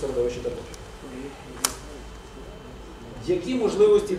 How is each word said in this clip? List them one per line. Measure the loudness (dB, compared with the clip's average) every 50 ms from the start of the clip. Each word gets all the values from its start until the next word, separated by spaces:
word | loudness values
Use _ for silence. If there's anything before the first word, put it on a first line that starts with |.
середовищі | -2 0 2 2 2 2 2 -2
також. | -4 -4 -4 -4 -8 -10 -12 -14 -14 -14 -14 -14 -14 -12 -10 -10 -10 -10 -10 -12 -14 -14 -10 -2 -2 -2 -2 -2 -12 -12 -12 -12 -14 -14 -14 -16 -16 -16 -16 -14 -14 -14 -14 -14 -14 -14 -14 -14 -14 -14 -14 -14 -14 -14 -12 -8 0
Які | 2 2 2 2 0 0
можливості | 2 2 2 6 8 8 10 10 8 6 4 -2